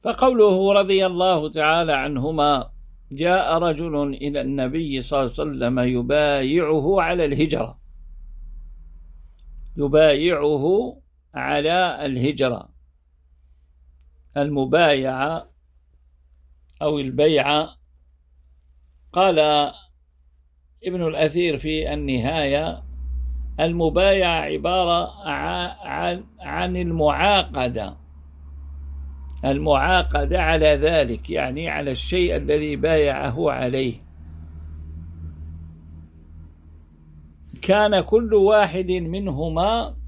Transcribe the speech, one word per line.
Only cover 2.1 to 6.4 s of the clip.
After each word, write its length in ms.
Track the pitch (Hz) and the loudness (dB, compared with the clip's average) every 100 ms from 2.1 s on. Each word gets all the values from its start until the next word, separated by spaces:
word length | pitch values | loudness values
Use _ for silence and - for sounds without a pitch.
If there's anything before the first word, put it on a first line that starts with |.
| 139 139 160 147 139 - - - - - | -2 -2 2 2 2 -2 -14 -20 -20 -16
"جاء 460 | 139 170 185 120 165 | -4 2 2 2 0
رجل 560 | 170 151 170 147 143 | 0 -2 -4 -2 -4
إلى 280 | 139 143 143 | -4 -4 -4
النبي 600 | 131 139 127 160 160 135 | -4 -2 -2 -2 -4 -4
صلى 180 | 127 143 | -2 -2
الله 120 | 131 131 | -2 -4
عليه 20 | |
وسلم 380 | 151 135 120 127 | -6 -2 -2 0
يبايعه 1200 | 123 123 120 147 147 143 | 0 0 0 2 2 2